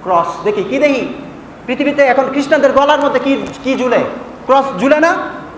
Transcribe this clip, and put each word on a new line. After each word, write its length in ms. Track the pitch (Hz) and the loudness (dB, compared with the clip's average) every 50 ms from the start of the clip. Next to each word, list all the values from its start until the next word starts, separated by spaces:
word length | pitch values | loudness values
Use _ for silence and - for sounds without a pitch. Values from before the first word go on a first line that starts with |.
| - | -2
ক্রস 400 | 180 185 170 165 - - - - | 2 0 2 2 0 -4 -4 -4
দেখি। 200 | 208 208 208 185 | -2 -2 -2 -4
কি 140 | - 254 277 | -2 0 2
দেখি? 340 | 294 294 277 247 - - - - - - - - - - - - - | 2 2 2 0 -2 -6 -8 -12 -14 -16 -18 -18 -18 -20 -20 -16 -8
পৃথিবীতে 340 | - 254 254 285 277 285 285 | -8 -4 -2 -2 -2 2 2
এখন 220 | 285 262 240 269 269 - | 2 4 4 2 0 0
খ্রিস্টানদের 400 | 269 285 277 277 320 294 254 277 | 0 -2 0 2 2 4 4 4
গলার 300 | 240 262 285 285 302 277 | 4 4 4 4 2 2
মধ্যে 180 | 285 277 226 254 | 2 0 0 0
কি, 180 | 247 269 277 - - - - - - | 0 0 0 -2 -2 -8 -12 -8 -4
কি 120 | 254 269 | -4 -2
ঝুলে? 220 | - 254 247 233 196 - - - - - - - - - | 0 0 0 0 0 0 -2 -6 -10 -12 -14 -16 -14 0
ক্রস 360 | - 262 277 269 269 262 175 | 2 2 2 2 0 -4 -2
ঝুলে 180 | 214 277 294 302 | 2 2 4 4
না? 460 | 311 339 370 370 - - - - - - - | 4 2 0 -2 -4 -8 -10 -12 -14 -16 -18